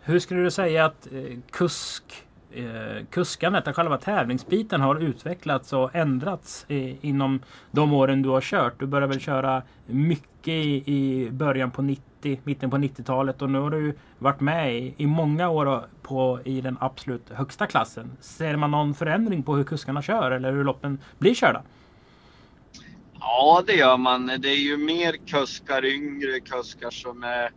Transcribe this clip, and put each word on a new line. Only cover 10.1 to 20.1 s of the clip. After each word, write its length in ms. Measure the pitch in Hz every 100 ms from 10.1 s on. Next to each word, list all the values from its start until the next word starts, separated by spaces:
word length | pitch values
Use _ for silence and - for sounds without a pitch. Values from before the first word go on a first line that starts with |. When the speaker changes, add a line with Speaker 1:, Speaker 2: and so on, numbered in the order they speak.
| 160 - - -
Speaker 1:
i, 340 | 160 151 139 143
i 440 | 143 135 131 120
början 400 | 131 151 131 131
på 120 | 123
nittio, 580 | 139 135 - - 147 135
mitten 260 | 143 139 131
på 80 | 139
nittiotalet, 640 | 139 139 123 131 135 131
och 80 | 139
nu 80 | 135
har 120 | 143
du 280 | 156 151 147 - -
varit 220 | 131 139
med 340 | 139 165 147
i, 200 | 120 127 135
i 100 | 147
många 420 | 160 151 151 180
år 380 | 160 143 131 107 -
på, 380 | - 135 131 123
i 160 | 131 131
den 160 | 131 127
absolut 500 | 131 - - 123 -
högsta 360 | 117 131 - 208
klassen. 500 | - 113 - 117 123
Ser 360 | - - 160 147
man 140 | 147
någon 240 | 151 147
förändring 480 | 143 160 170 226 180
på 140 | 135 143
hur 80 |
kuskarna 380 | 139 151 - 139
kör 280 | 143